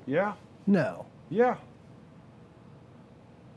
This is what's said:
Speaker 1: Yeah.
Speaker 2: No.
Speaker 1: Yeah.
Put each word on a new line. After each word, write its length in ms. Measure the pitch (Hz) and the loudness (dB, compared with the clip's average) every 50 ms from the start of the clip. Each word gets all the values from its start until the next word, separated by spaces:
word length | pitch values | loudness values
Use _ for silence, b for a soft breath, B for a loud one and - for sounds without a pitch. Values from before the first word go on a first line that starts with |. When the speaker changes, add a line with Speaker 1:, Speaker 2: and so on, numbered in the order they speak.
| - | -6
Speaker 1:
Yeah. 260 | - 131 165 196 208 196 - - - - - - | -4 -2 -2 -2 -2 -6 -10 -16 -20 -20 -6 0
Speaker 2:
No. 400 | - 202 185 139 98 82 82 - - - - - - | 2 2 2 2 0 -4 -8 -14 -18 -20 -20 -14 -6
Speaker 1:
Yeah. 260 | 151 208 240 254 214 156 - - - - - - - - - - - - - - - - - - - - - - - - - - - - - - - - - - - - - - - | 0 2 2 2 0 -2 -8 -18 -20 -20 -20 -20 -20 -20 -20 -20 -20 -20 -20 -20 -20 -20 -20 -20 -20 -20 -20 -20 -20 -20 -20 -20 -20 -20 -20 -20 -20 -20 -20 -20 -20 -20 -20 -20 -20